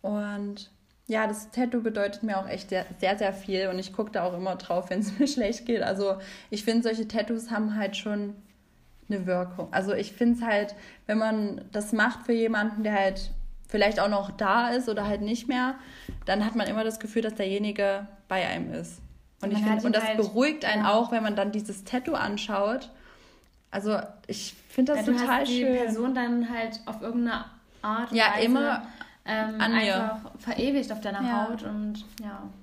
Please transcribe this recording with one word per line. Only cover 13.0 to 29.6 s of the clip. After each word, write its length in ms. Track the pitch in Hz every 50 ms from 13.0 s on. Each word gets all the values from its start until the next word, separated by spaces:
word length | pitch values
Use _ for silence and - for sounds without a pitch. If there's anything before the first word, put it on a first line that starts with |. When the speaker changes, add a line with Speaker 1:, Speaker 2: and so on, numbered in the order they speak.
| 196 190 190 196 - - - - - - - - - -
Speaker 1:
vielleicht 320 | - 214 202 208 220 226
auch 80 | 202 202
noch 220 | 208 196 196 196
da 380 | 175 - 214 196 196 233 240 240
ist 180 | 240 254 247 240
oder 180 | 214 214 208
halt 140 | 208 208 202 208
nicht 240 | 208 233 233 - -
mehr, 260 | 254 247 254 254 269 - - - - - - - - - -
dann 180 | - 190 208 208
hat 100 | 220 220
man 100 | 233 208
immer 180 | - 208 220 220
das 160 | 226 220 -
Gefühl, 220 | - 214 - 233 220
dass 120 | 214 220
derjenige 720 | - 202 190 196 202 208 208 202 208 202 196 196 196 202 202 - - - _
bei 180 | 190 190 175
einem 260 | - 185 170 170 170 160
ist. 280 | 160 170 170 - - - - - - - - _ _
Und 120 | - 202 208
Speaker 2:
Man 80 | 214 214
Speaker 1:
ich 40 |
Speaker 2:
hat 60 | 214 220 220
Speaker 1:
find, 40 | 233
und 60 | 240
Speaker 2:
ihn 20 | 220
Speaker 1:
das 100 | 220 226 220
Speaker 2:
halt, 80 | 220 220
Speaker 1:
beruhigt 460 | 214 190 196 220 262 302 311 302 -
einen 180 | - 214 214 214
Speaker 2:
ja. 80 | 196 208
Speaker 1:
auch, 180 | 220 240 233 240
wenn 100 | 226 220
man 140 | 214 202
dann 160 | 202 196 208 208
dieses 320 | 214 208 - 196 - -
Tattoo 300 | - - 254 254 330 320
anschaut. 760 | - - 208 202 202 - - 208 196 202 214 226 262 - - - - - - - - - - - - _ _ _ _ _ _
Also 280 | - 196 202 214 214 190 - - - - -
ich 280 | - 202 - - - - - - -
find 200 | - - 254 262
das 80 | 294 277
Speaker 2:
Ja, 40 | 214
du 80 | 214 240
Speaker 1:
total 160 | 240 240 269 247 254
Speaker 2:
hast 80 | 285 247
die 120 | 247 247
Speaker 1:
schön. 160 | 254 262 254
Speaker 2:
Person 380 | 247 240 226 220 220 240 254 262
dann 340 | 254 240 233 240 240 240 233
halt 300 | 240 226 226 226 220 - -
auf 140 | - 196 214 -
irgendeine 420 | 226 233 240 240 233 220 - - - - - _ _ - - -
Art 280 | 214 214 226 240 240
und 60 | 226
Speaker 1:
Ja, 160 | 226 220 208 202
Speaker 2:
Weise, 100 | 214 220
Speaker 1:
immer 380 | 233 247 269 285 285 254 - - - - - - - - _ _
Speaker 2:
ähm, 340 | - 220 220 220 220 220 220